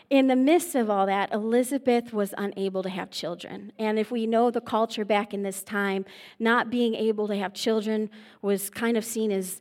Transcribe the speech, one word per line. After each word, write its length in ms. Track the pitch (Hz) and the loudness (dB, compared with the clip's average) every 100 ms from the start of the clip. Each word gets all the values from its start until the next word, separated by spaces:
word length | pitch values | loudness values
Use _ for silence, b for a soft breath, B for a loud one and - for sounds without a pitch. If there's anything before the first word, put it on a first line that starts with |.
| - | 0
in 180 | 277 262 | 4 6
the 80 | |
midst 400 | 254 262 339 349 | 4 6 4 4
of 160 | 277 214 | 0 2
all 160 | 202 196 | 2 2
that, 260 | 196 196 | 2 0
Elizabeth 800 | 214 220 240 247 277 269 240 233 | -2 0 0 2 0 2 2 0
was 220 | 220 202 - | -2 -2 -4
unable 460 | 202 196 190 185 | -6 -4 -4 -2
to 60 | 185 | -4
have 200 | 185 - | -6 -8
children. 640 | - 151 175 - 196 202 - | -8 -8 -8 -12 -14 -14 -6
And 180 | 214 214 | -2 0
if 140 | 214 | -2
we 160 | 247 226 | -2 0
know 240 | 226 240 | 4 4
the 100 | 233 | 2
culture 440 | 233 220 226 226 | -2 0 0 -2
back 280 | 208 208 208 | 0 0 0
in 120 | 202 | -4
this 180 | 196 190 | -6 -6
time, 420 | - 208 196 196 190 B B - | -6 -2 0 -2 -4 B B -2
not 280 | 226 240 226 | 2 2 2
being 280 | 240 233 226 | 0 0 2
able 320 | 220 214 208 | 0 0 -2
to 80 | 202 | -2
have 180 | 190 | -4
children 560 | 196 240 220 214 220 214 B B B | -4 0 0 0 -2 -2 B B B
was 260 | 202 196 196 | -2 -2 -2
kind 280 | - 233 226 | -4 0 0
of 80 | |
seen 260 | 220 226 220 | -2 -2 0
as 300 | 190 185 - | 0 -4 -10